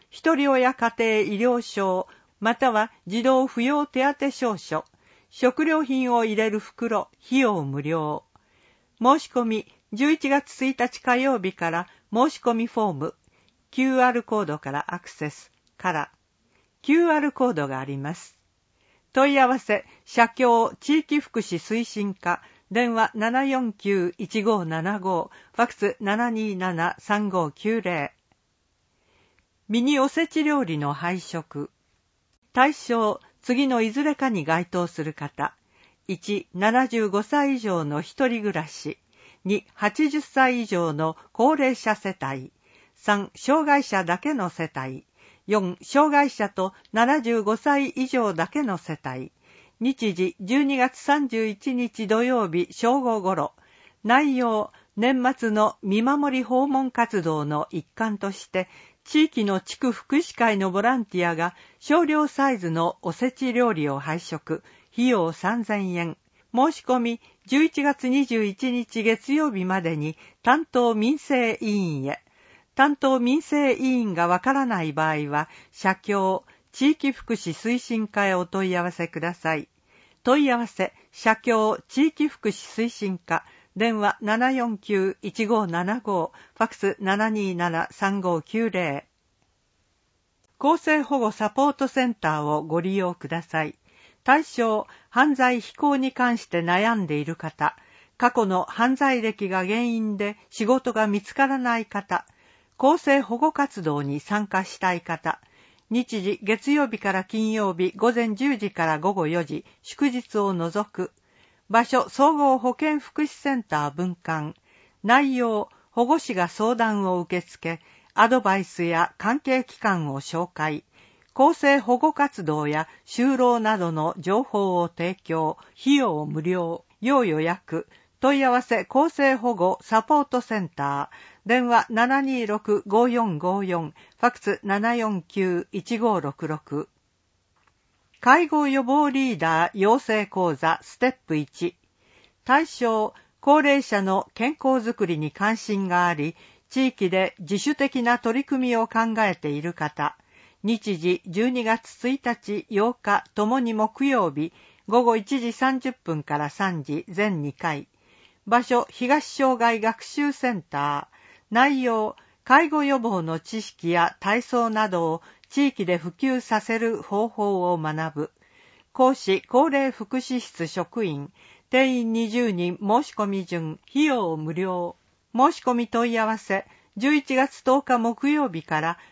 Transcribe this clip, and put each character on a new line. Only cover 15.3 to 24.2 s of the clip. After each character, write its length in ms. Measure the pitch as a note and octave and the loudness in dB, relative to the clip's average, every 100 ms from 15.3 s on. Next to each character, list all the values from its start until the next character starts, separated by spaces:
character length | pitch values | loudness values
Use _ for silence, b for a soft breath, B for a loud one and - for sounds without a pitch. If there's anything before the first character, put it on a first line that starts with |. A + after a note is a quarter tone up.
ス、 200 | - - _ _ - | -10 -20 _ _ -8
か 140 | F#3 | -4
ら、 180 | D#3+ C#3+ _ _ _ _ _ _ _ | -2 -4 _ _ _ _ _ _ _
キ 120 | - | 2
ュ 140 | D#4+ E4+ | 4 4
ー 60 | |
ア 20 | D4+ | 2
ー 40 | |
ル 120 | C#4+ | 0
コ 160 | - B3 | 0 0
ー 60 | |
ド 120 | E3 C#3 | 0 -4
が 140 | C3 | -4
あ 40 | |
り 120 | C3+ C#3 | -8 -8
ま 180 | C#3+ | -8
す。 240 | F3 - _ _ _ _ _ _ _ _ | -10 -14 _ _ _ _ _ _ _ _
問 200 | B3+ C#4+ | 2 4
い 80 | C#4 | 6
合 80 | B3+ | 4
わ 100 | B3+ | 2
せ、 280 | - G#3 - b | 0 -2 -4 b
社 240 | b - A#3 | b 2 2
協 460 | - B3+ A#3 A3+ - | 4 4 4 2 -2
地 200 | - D#4 | 0 0
域 200 | - D4 | 2 -2
福 200 | - - | -2 -6
祉 160 | - E3+ | -6 -6
推 280 | - A3+ | -4 -4
進 300 | A#3 G#3 G3+ | -4 -4 -6
課、 280 | F#3+ F3 - b b b | -4 -4 -6 b b b
電 240 | G#3 A#3+ | -2 0
話 180 | A3+ - | 2 0
七 300 | A3 A3 B3 | 0 -2 0
四 280 | C#4 C4 A#3+ | 0 0 -2
九 420 | - G3+ G3 F3 | -4 -2 0 0
一 240 | - | -4